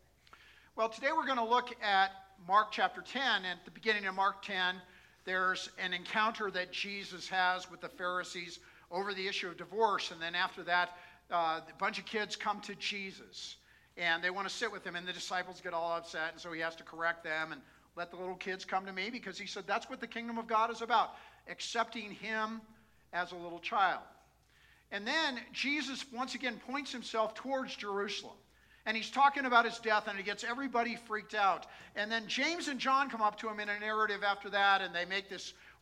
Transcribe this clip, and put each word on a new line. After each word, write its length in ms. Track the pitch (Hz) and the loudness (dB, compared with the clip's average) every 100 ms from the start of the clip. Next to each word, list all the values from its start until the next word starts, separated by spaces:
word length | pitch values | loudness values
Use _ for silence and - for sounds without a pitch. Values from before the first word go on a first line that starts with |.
| _ _ - - - - - - | _ _ -20 -20 -20 -20 -12 0
Well, 100 | 220 | 0
today 220 | 226 269 | 2 2
we're 120 | 320 269 | 2 2
gonna 200 | 254 226 | 2 4
look 300 | 247 240 233 | 4 2 -2
at 280 | 214 196 190 - - - 175 | 4 6 6 2 -20 -14 4
Mark 240 | 202 214 | 6 6
chapter 300 | - 185 185 | 4 0 0
ten. 420 | - 254 262 208 | -6 0 2 2
And 160 | 185 170 | 0 -8
at 60 | - | -10
the 60 | |
beginning 340 | - 220 208 196 | -4 2 2 2
of 100 | 190 | 2
Mark 260 | 196 196 | 2 2
ten, 360 | - 190 180 185 - - - _ - | -4 0 0 0 -8 -20 -20 _ -2
there's 440 | 185 185 180 - - | 2 2 0 -4 -6
an 160 | 185 | -4
encounter 560 | 180 175 220 220 226 208 | -4 -2 2 2 2 -2
that 200 | 180 180 | -2 -4
Jesus 560 | - 202 202 190 180 - | -4 -4 -6 -8 -10 -4
has 420 | 185 180 185 180 | 2 2 2 -4
with 120 | 170 | -12
the 80 | 170 | -12
Pharisees 680 | - 180 180 175 185 170 - - - - | -4 -2 -2 -4 -8 -10 -12 -18 -20 -8
over 240 | 175 202 | -4 -2
the 140 | 190 190 | -2 -2
issue 220 | 190 185 | -2 -4
of 80 | 165 | -8
divorce. 540 | 175 202 226 190 - | -6 2 4 4 -2
And 100 | 170 | -4
then 120 | 165 | -4
after 300 | 175 185 - | 0 0 -2
that, 340 | 165 180 175 - - - - | 2 4 4 -2 -18 -20 -2
uh, 300 | 175 165 160 156 | 2 2 0 -4
a 80 | - | -2
bunch 220 | 277 208 | 0 0
of 60 | - | -4
kids 320 | 220 208 - | -2 -2 -2
come 240 | 220 202 | -2 -2
to 140 | 196 196 | -4 -6
Jesus, 840 | - 208 190 156 107 - - - _ - _ - | -4 -4 -6 -10 -16 -14 -12 -14 _ -20 _ -2
and 260 | 175 165 | 2 2
they 60 | 180 | 2
wanna 200 | 185 190 | -2 -4
sit 220 | - 226 | -2 -4
with 140 | 202 185 | -4 -6
him, 100 | 175 | -6
and 100 | 180 | -6
the 80 | |
disciples 460 | 175 - 185 180 175 | -6 -4 -4 -4 -8
get 140 | 185 | -4
all 180 | 170 170 | -2 0
upset, 400 | 170 165 175 160 | -2 -4 -4 -4
and 80 | 165 | -4
so 140 | 175 | -8
he 80 | 160 | -4
has 140 | 165 165 | -4 -4
to 60 | |
correct 380 | 160 160 165 165 | -14 -2 -2 0
them 300 | 160 156 160 | -2 -2 -2
and, 100 | 143 - - _ - | -6 -14 -20 _ -8
"Let 140 | 175 | -8
the 60 | 175 | -6
little 200 | 185 180 | -8 -6
kids 260 | 196 185 | -6 -6
come 220 | - 190 190 | -2 -2 -2
to 80 | |
me," 160 | 190 202 | -6 -4
because 280 | 247 202 180 | -6 -10 -10
he 80 | 196 | -8
said 220 | 208 190 | -8 -2
that's 220 | 220 - | -2 -2
what 100 | 262 | -10
the 80 | 233 | -8
kingdom 300 | 226 233 233 | -8 -6 -6
of 100 | 233 | 2
God 240 | 220 233 | 4 4
is 100 | 226 | 0
about, 360 | 233 226 180 - - - - | 4 4 4 -2 -20 -20 -14
accepting 600 | 175 - 233 226 233 208 | -10 -4 0 0 -2 -8
him 500 | 190 208 220 214 226 - - _ _ - | -8 -4 -2 -2 -4 -12 -20 _ _ -8
as 220 | 175 175 | -4 -4
a 20 | 180 | -4
little 240 | 175 170 | -8 -8
child. 440 | - 220 185 139 - - _ _ _ _ - - - | -2 4 4 4 -6 -20 _ _ _ _ -20 -20 -8
And 140 | 202 214 | -6 0
then 340 | 311 311 240 240 | 0 0 -2 -8
Jesus 500 | - 254 302 262 254 - | -4 0 0 -2 -6 -8
once 220 | 226 254 | -6 -6
again 260 | 247 262 214 - | -4 -4 -6 -6
points 260 | 277 269 | -6 -6
himself 440 | 254 - 220 214 - | -8 -4 0 0 -2
towards 400 | 254 269 254 - | -4 -2 -2 -6
Jerusalem. 600 | 208 202 202 - - 87 _ _ _ - 214 | -4 -2 -2 -4 -10 -16 _ _ _ -10 -4
And 100 | 220 | -2
he's 140 | 214 | -2
talking 340 | 254 277 277 262 | 6 6 6 6
about 200 | 240 233 | 6 6
his 120 | - | 0
death, 300 | 220 214 214 | 2 2 2
and 100 | 196 | -4
it 80 | 196 | -4
gets 180 | 202 | -4
everybody 520 | 233 247 277 247 233 226 | -4 -4 0 0 0 -2
freaked 400 | - 214 - 214 | -6 -8 -4 4
out. 320 | 196 165 - - - - | 4 4 -2 -16 -12 -4
And 160 | 214 | 0
then 160 | 226 202 | 0 0
James 420 | - 294 349 294 | 0 2 0 -2
and 100 | 254 | -2
John 280 | 269 269 277 | 4 4 4
come 140 | 226 | 4
up 160 | 214 208 | 2 2
to 100 | 220 | -6
him 120 | 208 | -4
in 100 | 208 | -2
a 100 | 208 | -2
narrative 440 | 214 214 214 196 | 0 2 2 4
after 260 | 202 202 208 | 2 2 0
that, 320 | 202 196 196 | 4 6 6
and 140 | 185 175 | 4 -2
they 100 | 180 | 0
make 240 | 196 196 | -2 -4
this 240 | 180 - - - - | -10 -10 -14 -20 -18